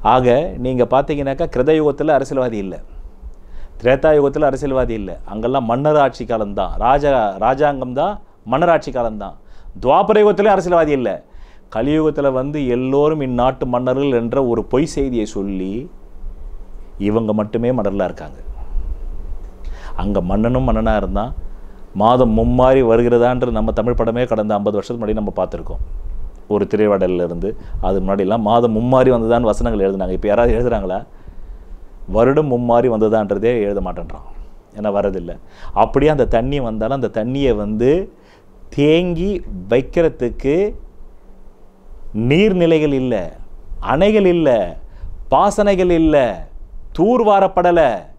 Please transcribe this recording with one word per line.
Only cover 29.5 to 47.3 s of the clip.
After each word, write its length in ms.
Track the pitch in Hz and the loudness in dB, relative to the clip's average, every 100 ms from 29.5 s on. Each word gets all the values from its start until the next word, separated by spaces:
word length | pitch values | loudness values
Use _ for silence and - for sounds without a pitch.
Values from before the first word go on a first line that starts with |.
| 101 120 110 98 | 0 0 0 0
எழுதுனாங்க. 200 | 98 92 | 0 -4
இப்ப 160 | 92 104 | -2 0
யாராவது 300 | 104 120 110 | 2 4 2
எழுதுறாங்களா? 480 | 123 113 95 92 - - - - - - - - - - - | 0 -2 -2 -6 -8 -18 -18 -16 -14 -16 -16 -16 -16 -16 -4
வருடம் 380 | 98 120 139 151 | 2 4 4 2
மும்மாரி 440 | 120 120 117 127 | 0 2 2 4
வந்ததான்றதே 520 | 113 107 110 104 98 | 2 2 2 0 0
எழுத 400 | 110 123 101 101 | 0 0 0 -2
மாட்டேன்றான், 460 | 92 90 82 76 - - - - _ 107 | -4 -8 -10 -12 -14 -16 -16 -20 _ -6
ஏன்னா 140 | 107 | -2
வரதில்லை. 460 | 101 101 92 85 - - - - | 0 0 -2 -8 -12 -16 -16 -8
அப்படியே 380 | - - 139 147 | 0 2 4 2
அந்த 160 | 147 117 | 2 2
தண்ணி 320 | 117 127 143 | 2 0 -2
வந்தாலும் 420 | 117 110 110 135 | -4 -4 -4 -2
அந்த 220 | 113 110 | -4 -4
தண்ணியை 320 | 110 135 135 107 | -4 0 0 0
வந்து 560 | 104 107 123 165 196 - - - - - - | -2 0 2 2 -2 -14 -20 -20 -20 -20 -12
தேங்கி 760 | - 147 160 180 170 185 202 - 98 92 | 0 4 4 2 -2 -2 -4 -6 -10 0
வைக்கிறதுக்கு 1080 | 120 135 - 165 - 120 113 135 160 208 - - - - - - - - - - _ - - - | 0 2 0 0 0 -4 -2 0 0 0 -4 -16 -20 -20 -20 -20 -20 -20 -20 -20 _ -20 -14 -8
நீர்நிலைகள் 800 | 104 120 156 214 185 170 160 151 | -2 2 4 4 4 4 4 2
இல்லை, 280 | 139 131 107 85 - - - - - | 0 0 -2 -4 -10 -16 -16 -12 -8
அணைகள் 460 | - 135 196 214 190 | -2 2 4 4 4
இல்லை, 340 | 175 156 117 87 80 - - - - - | 4 4 2 0 -6 -16 -12 -12 -10 0
பாசனைகள் 580 | 139 196 196 202 190 180 | 2 2 2 0 2 2
இல்லை, 420 | 170 160 151 123 87 - - - - - - | 4 4 4 2 -2 -10 -16 -14 -14 -12 0
தூர்வாரப்படலை. 960 | 190 247 214 | 2 4 4